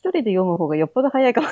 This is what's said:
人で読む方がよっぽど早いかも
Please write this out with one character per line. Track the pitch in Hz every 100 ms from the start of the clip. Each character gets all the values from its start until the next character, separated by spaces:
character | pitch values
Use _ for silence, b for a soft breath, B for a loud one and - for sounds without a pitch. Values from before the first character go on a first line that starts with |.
| 370
人 |
で | 359 220
読 | 185
む | 185 170
方 | 156
が | 151
よ | 156
っ |
ぽ | 254
ど | 269
早 | 269 262
い |
か | 233
も | 202